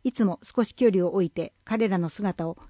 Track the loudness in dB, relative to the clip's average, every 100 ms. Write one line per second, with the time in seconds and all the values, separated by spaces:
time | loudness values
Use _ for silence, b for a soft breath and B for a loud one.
0 | -4 0 0 0 -6 -2 -2 2 4 4
1 | 2 0 0 -2 -8 _ -6 -2 0 0
2 | -2 -4 -6 -4 -8 -8